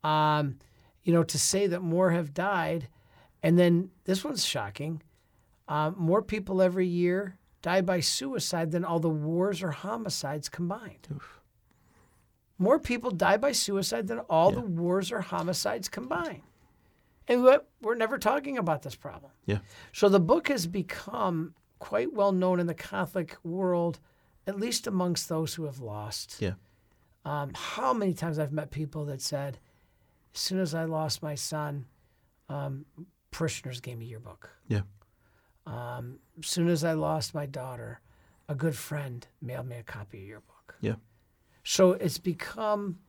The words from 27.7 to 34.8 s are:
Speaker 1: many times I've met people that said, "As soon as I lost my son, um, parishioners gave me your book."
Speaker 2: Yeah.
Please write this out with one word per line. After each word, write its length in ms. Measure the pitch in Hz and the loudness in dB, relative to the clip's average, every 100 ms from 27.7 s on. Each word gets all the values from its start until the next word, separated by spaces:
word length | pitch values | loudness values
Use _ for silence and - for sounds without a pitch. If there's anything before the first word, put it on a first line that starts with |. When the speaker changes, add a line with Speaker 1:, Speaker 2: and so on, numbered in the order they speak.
| - 262 | -2 0
Speaker 1:
many 200 | 240 202 | 2 2
times 280 | 170 170 151 | 0 -2 -2
I've 120 | 147 | -2
met 200 | 151 147 | -2 -6
people 320 | 147 156 156 147 | -6 -6 -6 -8
that 160 | 135 | -6
said, 360 | - 143 143 127 _ _ _ _ _ _ _ | -6 -4 -6 -10 _ _ _ _ _ _ _
"As 60 | - | -6
soon 180 | - 185 | -2 0
as 160 | 180 | -2
I 100 | 165 | -2
lost 380 | 160 160 156 - | -2 -2 -2 -4
my 140 | 151 147 | -6 -6
son, 500 | - 156 147 143 127 _ _ _ _ _ _ | -6 -4 -4 -6 -10 _ _ _ _ _ _
um, 380 | 143 139 135 151 - 170 _ _ | -8 -6 -8 -12 -20 -20 _ _
parishioners 500 | - 165 - 127 123 | -4 -4 -4 -10 -10
gave 180 | 127 120 | -10 -12
me 80 | 117 | -12
your 120 | 113 | -14
book." 300 | 117 - - _ _ | -16 -18 -20 _ _
Speaker 2:
Yeah. 160 | 107 | -2